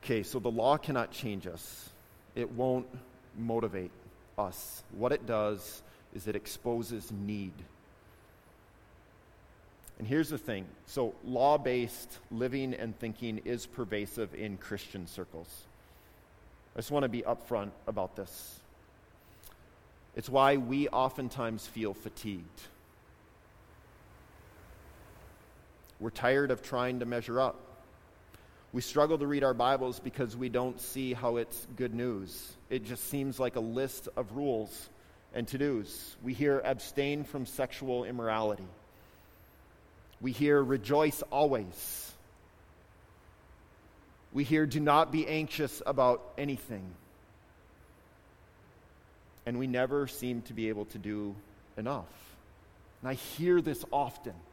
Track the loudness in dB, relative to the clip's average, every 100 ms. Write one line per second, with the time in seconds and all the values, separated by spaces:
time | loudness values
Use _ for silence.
0 | 2 0 0 -2 0 4 4 4 2 -2
1 | -2 -4 -6 -4 -6 -10 -12 -14 -16 -20
2 | -20 -20 -12 -6 -6 0 2 2 -2 -14
3 | -16 -20 -18 -8 0 0 0 -2 -8 -10
4 | -20 -20 -12 -4 -4 -4 -12 -14 -14 -2
5 | 0 0 0 2 2 0 -8 -16 -18 -20
6 | -16 -10 -4 -4 -6 -6 -2 -2 -2 -6
7 | -6 -6 -4 -4 -6 -10 -18 -20 -20 -20
8 | -20 -20 -20 -20 -20 -20 -20 -20 -20 -20
9 | -20 -20 -20 -20 -20 -20 -20 -20 -20 -10
10 | 0 2 2 -2 -4 -4 -6 -14 -8 -2
11 | -2 -2 -4 4 6 6 4 2 0 -6
12 | -14 -16 -8 -2 -2 0 -2 -4 -6 -6
13 | -8 -6 -4 -4 -4 -4 -6 -6 -4 -2
14 | -4 -4 -6 -4 -6 -8 -8 -8 -8 -10
15 | -10 -10 -10 -10 -14 -18 -20 -20 -20 -20
16 | -20 -20 -20 -20 -20 -20 -12 -10 -2 2
17 | 2 0 -2 -2 -2 -2 -2 -8 -6 -4
18 | -4 -6 -12 -12 -16 -18 -20 -20 -20 -20
19 | -20 -20 -20 -20 -20 -20 -20 -20 -20 -20
20 | -12 -10 2 6 8 6 4 0 2 2
21 | 2 0 -6 -4 -4 -4 -8 -4 -4 -4
22 | -12 -10 -8 -8 -10 -18 -20 -20 -20 -20
23 | -20 -20 -20 -20 -20 -20 -20 -20 -20 -20
24 | -20 -20 -20 -20 -20 -20 -20 -20 -20 -20
25 | -20 -20 -20 -20 -20 -20 -20 -20 -20 -8
26 | -8 2 4 6 4 0 0 0 0 0
27 | -2 -2 0 2 2 0 -14 -20 -20 -20
28 | -20 -20 -20 -20 -20 -20 -6 -6 0 6
29 | 6 6 4 4 4 6 4 4 2 -2
30 | -6 -2 -2 -2 0 2 0 -2 -8 -4
31 | -2 0 0 0 -2 -6 -10 -4 -2 0
32 | -2 -2 -6 -10 -14 -18 -6 -6 -4 -8
33 | -4 -2 -2 0 0 0 -2 -2 -2 -4
34 | -6 -4 -4 -2 0 0 -2 -10 -16 -20
35 | -20 -20 -10 -6 -4 0 2 0 -2 -10
36 | -14 -10 -6 2 4 4 2 -2 -2 0
37 | 0 0 -4 -6 -6 -2 -2 -2 -2 0
38 | -2 -2 2 2 2 0 -6 -16 -20 -20
39 | -20 -20 -20 -20 -20 -20 -20 -20 -20 -20
40 | -20 -6 -6 2 6 8 6 2 4 4
41 | 4 2 -2 4 4 4 -2 -8 -10 -10
42 | -12 -16 -20 -20 -20 -20 -20 -20 -20 -20
43 | -20 -20 -20 -20 -20 -20 -20 -20 -20 -20
44 | -20 -20 -6 -2 4 4 4 4 6 8
45 | 8 2 0 0 -2 -2 -2 -2 -2 4
46 | 6 6 0 -6 -4 -4 -6 -10 -10 -14
47 | -20 -20 -20 -20 -20 -20 -20 -20 -20 -20
48 | -20 -20 -20 -20 -20 -20 -20 -20 -20 -20
49 | -20 -20 -20 -10 -4 -2 0 2 4 2
50 | 0 -2 -4 -4 -4 -2 0 0 -4 -6
51 | -4 -4 -4 -6 -14 -20 -14 -6 -4 -4
52 | -6 -16 -20 -20 -20 -20 -20 -20 -20 -10
53 | -6 -6 -6 0 6 6 6 -2 0 0
54 | 0 -4 -12 -12 -16